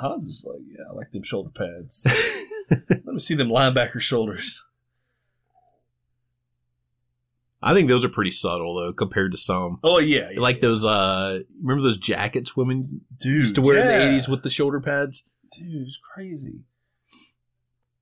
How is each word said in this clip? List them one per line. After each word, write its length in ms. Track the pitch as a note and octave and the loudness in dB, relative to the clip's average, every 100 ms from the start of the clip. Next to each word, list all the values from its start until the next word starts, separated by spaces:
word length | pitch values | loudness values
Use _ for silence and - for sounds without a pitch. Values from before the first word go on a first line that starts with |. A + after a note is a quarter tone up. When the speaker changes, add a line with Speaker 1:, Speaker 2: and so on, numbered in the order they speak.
Speaker 1:
Hans 260 | C3+ D#4 D#3 | -6 -6 -10
is 180 | B2 - | -12 -14
like, 120 | C#2 - | -16 -18
"Yeah, 160 | - - | -20 -16
I 60 | |
like 160 | - - | -16 -12
them 140 | F#2+ | -12
shoulder 260 | - G#2 F2 | -8 -8 -8
pads. 560 | - F2+ F2 - - B2+ | -8 -8 -10 -14 -2 0
Speaker 2:
<laughs> 640 | A4 A4+ G4+ - G#4+ - - - | 2 0 -4 -10 -8 -2 0 0
Speaker 1:
Let 160 | F3+ - | -2 -2
me 120 | B3+ | -6
see 160 | - | -2
them 140 | D3+ A#2+ | 0 2
linebacker 520 | A#2+ C3 B2+ A#2 A#2+ | 4 4 2 0 -2
shoulders." 640 | - A#2+ A2 F2+ - - - _ _ _ _ _ _ _ _ _ _ _ _ _ _ _ _ _ _ _ _ _ _ _ _ _ _ _ _ _ | -2 0 -2 -4 -8 -10 -16 _ _ _ _ _ _ _ _ _ _ _ _ _ _ _ _ _ _ _ _ _ _ _ _ _ _ _ _ _
Speaker 2:
I 140 | - | 2
think 140 | F#3+ C#3 | 4 6
those 160 | A#2+ | 4
are 40 | A#2+ | 4
pretty 220 | - F#2+ | 0 -2
subtle, 440 | - F#2+ F2 E2+ | 0 -2 -2 -4
though, 180 | F2 F2 | -4 -4
compared 400 | F2 G2 G#2 F#2+ | -4 -2 -2 -2
to 60 | F2+ | -2
some. 400 | - F#2 F2 F2 | -2 -2 -4 -2
Speaker 1:
Oh, 140 | D#3+ F3 | 2 4
yeah, 320 | D3+ B2+ F2 | 4 2 0
yeah, 80 | G#2+ | 0
Speaker 2:
Like 160 | B2 B2+ | 0 4
Speaker 1:
yeah. 60 | |
Speaker 2:
those, 220 | A#2+ A2 | 2 4
uh, 560 | G#2+ G#2 F#2+ F#2+ G2 F#2+ - - | 2 4 2 2 -2 -4 -8 -6
remember 220 | C3 C#3 | -2 2
those 140 | C3 G2 | 2 0
jackets 600 | - F2 G#2+ B2+ - C3+ | -2 -2 -2 -4 -4 -2
women 460 | B2+ C3 C3+ C#3+ - - | 0 -2 -4 -10 -16 -8
Speaker 1:
Dude, 140 | C3 D3 | -2 2
Speaker 2:
used 160 | B2+ - | 2 4
to 60 | |
wear 160 | C3+ C#3 | 6 6
in 80 | B3 | 6
the 60 | |
Speaker 1:
yeah. 160 | - C#3 | 4 4
Speaker 2:
eighties 180 | C3+ B2+ | 2 0
with 140 | C3+ | -2
the 80 | C3+ | -2
shoulder 300 | - C#3+ C#3+ | 0 0 -2
pads? 440 | C#3+ C#3+ C#3 - - _ _ - | -2 -2 -2 -6 -18 _ _ -18
Speaker 1:
Dude, 300 | E3+ D3+ B2+ | -12 -10 -12
it's 100 | - - | -16 -20
crazy. 460 | F#3+ F#3+ D#3 C3 - - _ _ _ _ - - _ _ _ _ _ _ _ | -16 -12 -12 -12 -16 -20 _ _ _ _ -20 -20 _ _ _ _ _ _ _